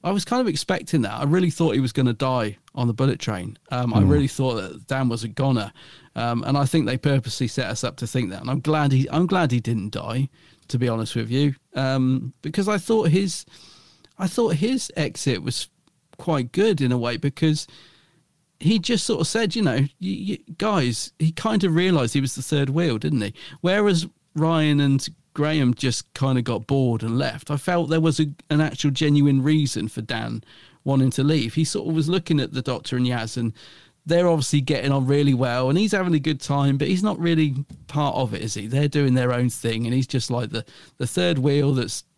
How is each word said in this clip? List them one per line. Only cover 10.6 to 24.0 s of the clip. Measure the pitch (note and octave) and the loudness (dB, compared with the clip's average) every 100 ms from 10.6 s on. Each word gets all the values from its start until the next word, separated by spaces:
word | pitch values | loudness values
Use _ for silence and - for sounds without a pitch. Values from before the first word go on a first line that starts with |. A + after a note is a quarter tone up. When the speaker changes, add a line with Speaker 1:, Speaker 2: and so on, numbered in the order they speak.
| _ | _
Speaker 1:
to | B2+ | -2
be | A#2+ | 0
honest | A2+ A2+ | -2 -4
with | A#2 A2 | -4 -2
you, | B2+ D3 C3+ _ | 0 0 -2 _
um, | - C3+ C3 B2+ C3 B2+ - | -4 -2 0 0 0 -4 -10
because | D3+ D#3+ G3 | -6 -2 0
I | G#3 | -2
thought | - A3 E3+ | 0 2 4
his, | F3 G3 - - - - - _ _ _ _ | 2 0 -6 -14 -20 -20 -20 _ _ _ _
I | F#3+ | -4
thought | - A3+ D3+ | 0 0 2
his | G#3 C4 - - | 0 -2 -4 -4
exit | D3+ - - G#2+ | -4 -2 -2 -2
was | D#2+ - - _ _ _ _ _ | -2 -6 -8 _ _ _ _ _
quite | - D3+ B2 | -2 -2 -2
good | - G#3+ E3 | 0 2 2
in | C3 | 2
a | B2 | 0
way, | A#2 A#2+ | 0 -2
because | C#3+ - D#3+ D3+ - - - _ _ _ _ _ _ _ | -4 0 0 0 -4 -18 -20 _ _ _ _ _ _ _
he | D#3 A3 | 2 2
just | E3 A3+ - | 2 -2 0
sort | A#3 | -2
of | D#3+ | 0
said, | A3 A3 | 0 -2
you | A3+ | 0
know, | F#3+ A#2+ C#3 _ | 0 2 0 _
"Y-, | F#3 G3 F#3+ | -6 -6 -6
y-, | - - D#3+ | -8 -10 -4
guys," | G#3 G3+ B2 A#2 - _ | -2 0 0 -2 -8 _
he | D#3+ | -2
kind | D#3+ A3 A3 | 0 -2 0
of | F#3 D#3+ | 2 2
realised | F3+ E3+ A#2 | 4 4 2
he | C#3+ | 0
was | C3+ | -2
the | - | -4
third | C3 D3 C#3 | -2 0 0
wheel, | C#3+ E3+ A2+ | 0 0 0
didn't | D3+ C#3+ | 0 -2
he? | G#2 - - - | -2 -8 -18 -4
Whereas | F3 G3 G#3 E3+ | 0 2 2 2